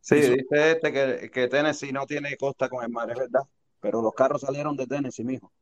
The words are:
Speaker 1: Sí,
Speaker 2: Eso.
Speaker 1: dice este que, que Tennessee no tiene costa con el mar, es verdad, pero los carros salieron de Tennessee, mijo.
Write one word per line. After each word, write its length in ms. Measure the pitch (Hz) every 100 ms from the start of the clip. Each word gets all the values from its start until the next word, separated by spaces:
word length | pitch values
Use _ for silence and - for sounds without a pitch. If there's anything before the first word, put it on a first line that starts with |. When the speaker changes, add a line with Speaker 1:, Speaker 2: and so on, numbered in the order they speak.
Speaker 1:
Sí, 140 | - 147
Speaker 2:
Eso. 160 | 143
Speaker 1:
dice 400 | 131 131 147 156
este 220 | 160 160
que, 360 | 135 135 117 110
que 160 | 127 123
Tennessee 420 | 131 151 147 143
no 140 | 135 135
tiene 320 | 147 143 139
costa 320 | 139 135 127
con 140 | 123
el 60 | 117
mar, 200 | 117 113
es 60 | 120
verdad, 240 | 127 127 139 _ _ _
pero 200 | 107 110
los 120 | 110
carros 280 | - 131 143
salieron 360 | 135 143 147 143
de 100 | 127
Tennessee, 380 | 139 135 - 117
mijo. 260 | 131 - _